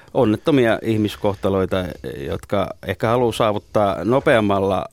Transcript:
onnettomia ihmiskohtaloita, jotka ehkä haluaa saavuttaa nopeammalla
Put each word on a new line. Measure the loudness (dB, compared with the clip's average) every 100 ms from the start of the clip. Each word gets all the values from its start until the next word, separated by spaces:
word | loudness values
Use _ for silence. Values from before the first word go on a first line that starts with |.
| -6
onnettomia | 0 2 2 2 2 2 2
ihmiskohtaloita, | 0 -2 -2 -2 -4 -2 -2 0 0 -2 -4 -10 -12 -10 -8
jotka | -8 -4 -4 -4 -6 -8
ehkä | -4 0
haluaa | 0 0
saavuttaa | 0 0 -2 -2 0 0 0
nopeammalla | 0 2 4 2 2 2 2 0 -4